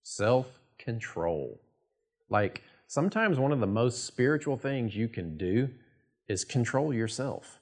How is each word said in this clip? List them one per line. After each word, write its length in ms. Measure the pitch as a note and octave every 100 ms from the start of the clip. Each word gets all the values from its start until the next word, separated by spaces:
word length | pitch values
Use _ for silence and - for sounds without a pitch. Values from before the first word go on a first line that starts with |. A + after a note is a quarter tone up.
Self-control. 1600 | - - G#2 B2+ B2+ - _ - - A#2 - - E2+ D#2+ B1+ - _ _ _ _ _ _ _
Like, 320 | G#2 G2 - - _ _
sometimes 500 | C#3 F#3 G#3+ A3 C#3+
one 140 | C3+
of 80 | C#3+
the 60 | G2+
most 380 | G#2+ B2 -
spiritual 520 | - - B2+ D3+ D3+ C3
things 400 | C3+ C3+ A2+ G2
you 120 | A2+
can 280 | G2 E2+ D#2
do 320 | F#2 A2 C3+ - - _ _ _ -
is 180 | F#2+
control 480 | - B2+ A#2 C3 D3+
yourself. 680 | A#2 A2 - C3+ - - -